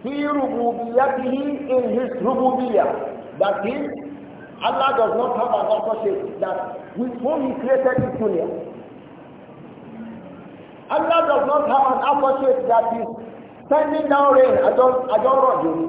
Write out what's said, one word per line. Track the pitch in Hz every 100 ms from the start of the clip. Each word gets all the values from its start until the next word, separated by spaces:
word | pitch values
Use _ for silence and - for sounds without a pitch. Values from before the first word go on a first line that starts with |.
فِي | 240 285 294
رُبُوبِيَّتِهِ, | 285 262 233 240 233 233 240 269 262 254 269 285 285 285
in | 254 233 220
his | 254 -
rububiyyah. | 208 262 254 254 254 208 151 - - - - -
That | 196 190 202
is, | 277 294 - - - - - - -
Allah | 220 262 262 -
does | 220 226
not | 254 -
have | 240 208
an | 190
associate | 214 220 220 208 185 - -
that | 190 185 - - - -
with | 247 233
whom | 240 302 262
he | 233
created | 233 269 262 247
this | 262 247
dunya. | 214 175 - - - - - - - - - - - - - - 233 226 226 226 - - - - - - -
Allah | 294 320 330 -
does | 277 262
not | 294 285
have | 269 269
an | 254 269
associate | 285 269 262 269 - -
that | 233 226 233
is | 226 - - - - - -
sending | 285 302 311 302
down | 285 285
rain. | 262 254 -
I | 247
don't, | 247 254 254 -
I | 214
don't | 254 262
know | 254 -
you. | 165 165